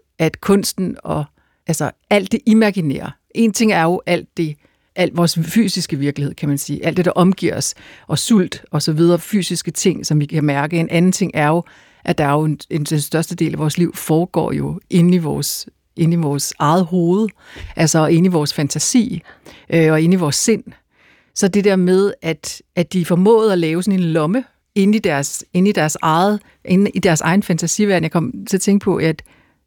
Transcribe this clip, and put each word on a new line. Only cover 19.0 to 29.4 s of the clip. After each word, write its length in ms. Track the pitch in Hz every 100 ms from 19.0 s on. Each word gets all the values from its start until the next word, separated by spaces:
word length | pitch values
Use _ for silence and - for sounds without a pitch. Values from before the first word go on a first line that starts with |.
| 214 170 - - - - -
øh, 220 | 165 156
og 100 | 156
inde 120 | 165
i 40 | 185
vores 160 | 160 -
sind. 280 | - 220 - - _ _ _ _ _ -
Så 120 | 202
det 160 | 202
der 120 | 196 190
med, 380 | 180 185 202 -
at, 400 | 165 160 - - - -
at 180 | 170
de 120 | 185 165
formåede 460 | 175 190 226 220
at 80 | 185
lave 240 | 160 165
sådan 160 | 190 190
en 60 | 170
lomme 380 | 160 151 233 254 _ _ 202
inde 200 | 196 214
i 20 |
deres, 440 | 202 143 143 - -
inde 160 | 180 196
i 40 |
deres 240 | 202 156 -
eget, 380 | 165 160 190 208 - _ -
inde 260 | 185 202
i 60 | -
deres 220 | 185 160
egen 220 | 165 190
fantasiverden. 600 | - 170 165 - 208 185
Jeg 80 | 160
kom 220 | 175 156 - -
til 100 | 190
at 40 |
tænke 220 | - 202
på, 120 | 202 175
at, 280 | 160 160 - _